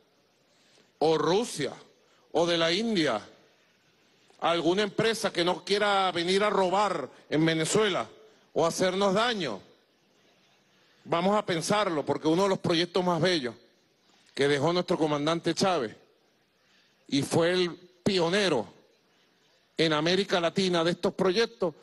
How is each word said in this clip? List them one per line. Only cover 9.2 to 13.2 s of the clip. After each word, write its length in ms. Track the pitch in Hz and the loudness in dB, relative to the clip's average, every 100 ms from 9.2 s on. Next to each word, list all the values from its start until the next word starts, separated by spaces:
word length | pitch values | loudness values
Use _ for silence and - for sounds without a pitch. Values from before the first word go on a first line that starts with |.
| 240 220 147 95 - _ _ _ _ _ _ _ _ _ _ _ _ _ | 0 -2 -4 -8 -14 _ _ _ _ _ _ _ _ _ _ _ _ _
Vamos 340 | 123 165 185 208 | -4 -2 0 0
a 80 | 202 | -2
pensarlo, 580 | 165 - 208 202 156 | -4 0 0 0 -2
porque 240 | 135 139 151 | -2 -2 0
uno 140 | 165 | 2
de 80 | 196 | 2
los 80 | 185 | 0
proyectos 440 | 175 165 175 190 | 0 -2 -2 -2
más 180 | 180 170 | 0 0